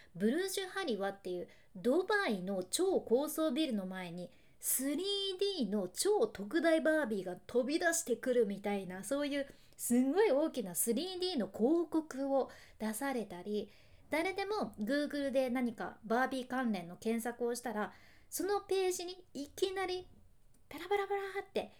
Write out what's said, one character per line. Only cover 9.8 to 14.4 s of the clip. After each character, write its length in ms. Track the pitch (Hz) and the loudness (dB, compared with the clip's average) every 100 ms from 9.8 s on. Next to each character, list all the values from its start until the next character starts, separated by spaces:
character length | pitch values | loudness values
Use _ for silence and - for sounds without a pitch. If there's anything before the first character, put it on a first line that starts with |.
| - 240 | 2 4
ん 180 | 262 | 6
ご 100 | 349 | 6
い 80 | 440 | 6
大 180 | 269 311 | 4 2
き 140 | 262 | 0
な 120 | 190 175 | -4 -2
ス 180 | 233 | 0
リ 100 | 233 359 370 | 0 -2 -2
ー 20 | |
デ 60 | 359 | -2
ィ 60 | 320 | 0
ー 20 | |
の 100 | 180 | -2
広 420 | - 233 339 330 | 2 4 4 2
告 460 | 330 - 254 277 269 | -2 -2 -4 0 0
を 140 | 254 - - - | 0 -6 -20 -8
出 140 | 214 | -6
さ 200 | 220 277 | -2 -2
れ 120 | 254 202 | -2 -6
た 160 | 175 | -8
り、 280 | 190 208 - - - - - | -4 -4 -4 -10 -20 -20 -2
誰 240 | 294 359 | 0 0
で 120 | 381 | -2